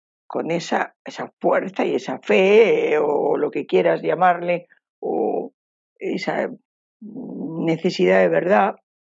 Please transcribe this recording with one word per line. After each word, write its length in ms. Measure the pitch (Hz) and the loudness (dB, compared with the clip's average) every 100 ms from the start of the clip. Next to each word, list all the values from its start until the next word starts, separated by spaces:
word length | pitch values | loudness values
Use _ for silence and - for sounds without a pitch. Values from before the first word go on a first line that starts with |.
| _ _ _ | _ _ _
con 220 | 131 131 | -6 -4
esa, 440 | 170 - 208 - _ | -4 -2 -4 -4 _
esa 300 | - - 123 - | -18 -12 -14 -4
fuerza 440 | 175 185 196 190 - | 0 0 -2 -4 -2
y 100 | 139 | -2
esa 240 | - 131 | -4 -8
fe, 800 | - 208 190 214 208 151 151 151 | 0 2 6 6 6 4 2 0
o 360 | 147 143 147 143 | 0 0 0 0
lo 140 | 147 | -2
que 160 | 147 139 | -4 0
quieras 380 | 185 170 160 | 2 2 0
llamarle, 640 | 160 156 180 175 175 170 - _ _ - | -2 2 2 2 -2 -4 -6 _ _ -10
o 520 | - - - - - _ _ _ _ - | -6 -2 -2 -2 -6 _ _ _ _ -10
esa 540 | 190 190 - - - - _ _ _ _ | -6 -4 -4 -4 -4 -8 _ _ _ _
necesidad 1200 | 208 - - - - 160 165 165 180 185 180 190 | -18 -14 -12 -10 -8 -4 -2 0 -2 0 2 4
de 80 | 180 | 4
verdad, 460 | 165 170 208 196 - _ _ | 2 2 2 2 -2 _ _